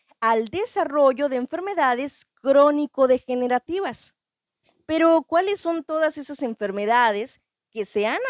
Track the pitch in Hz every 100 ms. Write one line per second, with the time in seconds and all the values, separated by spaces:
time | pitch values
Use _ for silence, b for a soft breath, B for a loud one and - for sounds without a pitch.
0 | b _ 226 226 226 320 453 - 311 285
1 | 277 254 285 254 247 330 381 381 277 247
2 | 277 - - _ 247 269 285 294 294 -
3 | 262 254 - 247 247 247 - 349 359 226
4 | - _ _ _ _ _ _ _ - 320
5 | 330 330 277 330 381 403 330 330 285 311
6 | 311 302 277 285 254 226 202 196 208 233
7 | 240 202 247 - _ _ _ 220 202 208
8 | 208 302 523